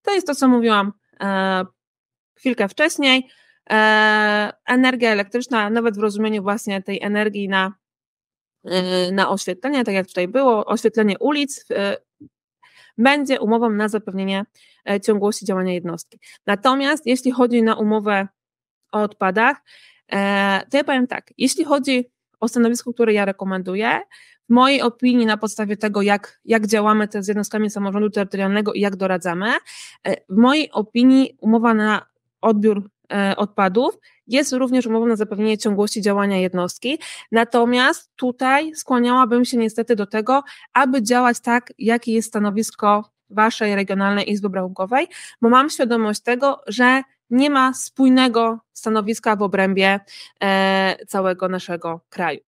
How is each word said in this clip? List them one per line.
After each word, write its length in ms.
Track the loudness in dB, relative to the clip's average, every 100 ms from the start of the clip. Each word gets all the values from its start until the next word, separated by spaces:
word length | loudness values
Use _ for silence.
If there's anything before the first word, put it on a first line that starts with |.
To 120 | 0
jest 140 | -2 -2
to, 80 | 0
co 120 | 2
mówiłam, 460 | 4 2 2 0 -8 _ _
e, 460 | -4 -2 0 -2 -4 _ _ _ _ _ _ _
chwilkę 340 | -4 -2 -4
wcześniej. 600 | 0 0 2 2 2 0 _ _ _ _
E, 840 | 2 4 4 4 2 2 0 -2 -8 -2
energia 460 | 2 2 2 0
elektryczna, 580 | 0 -2 -6 -2 -2 0
nawet 280 | 0 -2 -2
w 20 |
rozumieniu 440 | -4 -2 -4 -2
właśnie 380 | -4 -6 -4 -8
tej 220 | -6 -8
energii 460 | -4 -2 -2 -4 -2
na, 240 | -2 -2 -6 _ _ _ _ _ _ _ _ -4
e, 460 | -4 0 -2 0
na 180 | 0 0
oświetlenie, 540 | -2 -6 -6 -4 -2
tak 120 | 0 -2
jak 120 | -4
tutaj 200 | -4 -2
było, 380 | 0 2 0 -2
oświetlenie 540 | -2 0 0 0 0
ulic, 460 | -2 -2 -4 -8 _
e, 260 | -4 -4 -6 _ _ -20 _ _ _ _ _ _ 2
będzie 420 | 2 4 0 -2
umową 300 | 0 0 0
na 200 | 0 -2
zapewnienie, 560 | -4 -6 -6 -4 -4 -6 _ _ _ -6
e, 120 | -2
ciągłości 440 | 0 0 0 -4 -4
działania 280 | -2 -2
jednostki. 460 | -4 -6 -10 -14 _ -20 -12 -4
Natomiast 600 | 0 2 2 0 -2 -2
jeśli 260 | 0 0
chodzi 320 | 2 2 4
na 120 | 2 2
umowę 520 | 0 0 0 -2 -4 _ _ _ _ _ _
o 100 | -4
odpadach, 560 | -4 -2 -2 2 2 0 _ -20 -20 _ _
e, 500 | -4 0 0 0 -2 -2
to 60 | -2
ja 60 |
powiem 240 | 0 0 -2
tak, 260 | -6 _ -4
jeśli 260 | -4 -2
chodzi 480 | 0 0 0 -2 -2 _ _ _
o 80 | -4
stanowisko, 460 | 2 0 0 -6
które 200 | -2 0
ja 120 | 2 0
rekomenduję, 760 | -4 -6 -6 -6 -4 -2 -2 -6 -20 -20 _ 2
w 40 |
mojej 280 | 4 4 2
opinii 440 | 0 0 0 2 2
na 120 | 0
podstawie 400 | -4 -6 -6 -4
tego, 240 | -4 0
jak, 380 | 0 0 -2 _ -2
jak 220 | 2 4
działamy 400 | 4 4 2 0
te 160 | -4
z 40 | -4
jednostkami 420 | -4 -2 -2 -2
samorządu 400 | -2 -4 -2 -2
terytorialnego 640 | -2 -4 -2 0 0 -2
i 60 | -2
jak 160 | -2 -2
doradzamy, 580 | -2 -2 -2 -4 -2 -4 -6 -20 -20 -10
e, 120 | -6 -6 _
w 80 | 4
mojej 340 | 4 4 0
opinii 680 | -4 -4 2 4 4 2 -2
umowa 320 | 0 2 2
na 320 | 2 0 -2 -6 _ _ _
odbiór, 480 | 0 2 2 0 -6 _ _
e, 220 | -4 -2 -2
odpadów 600 | -4 0 0 2 -2 -4 _ _ -2
jest 260 | 0 0
również 320 | -2 0 0 0
umową 200 | 0 0
na 100 | 0
zapewnienie 420 | -2 -2 -2 0
ciągłości 440 | -2 0 -2 0
działania 360 | 0 0 0 0
jednostki. 600 | 0 -2 -4 -6 -6 -6 -8 -18 -2
Natomiast 800 | 0 2 2 2 4 2 0 _ -6
tutaj 600 | -6 -2 0 0 0 -10
skłaniałabym 720 | -2 0 2 2 2 2 0
się 120 | 0
niestety 380 | -2 -4 -2 -2
do 100 | -2
tego, 380 | -4 0 0 -2 -20 -4
aby 300 | 0 2 0
działać 360 | 2 2 2 0
tak, 340 | 0 -2 -2 -4
jakie 360 | -2 0 0
jest 140 | -2 -2
stanowisko 840 | -4 -2 -2 -6 -2 0 0 -2 _ _
waszej 460 | 0 0 0 -2 -2
Regionalnej 560 | -2 0 0 0 -2
Izby 160 | -4 -4
Obrachunkowej, 600 | -4 -8 -8 -2 -2 -2 -10 -20 _
bo 80 | 4
mam 200 | 4 4
świadomość 520 | -2 0 0 -2 -4
tego, 400 | -4 0 0 -2 -8
że 360 | 2 2 2 -2 _ _
nie 200 | 0 2
ma 240 | 2 0
spójnego 840 | -2 -10 2 4 6 4 2 -2 -4 _
stanowiska 600 | -10 -2 -2 -2 -4 -2 0
w 60 |
obrębie, 580 | 0 0 0 2 2 0 _ -20 -20 _
e, 640 | 0 2 2 2 0 -4 -6
całego 400 | -2 -2 -2 -4
naszego 540 | -6 -6 -8 -8 -10 _
kraju. 300 | -6 -4 -6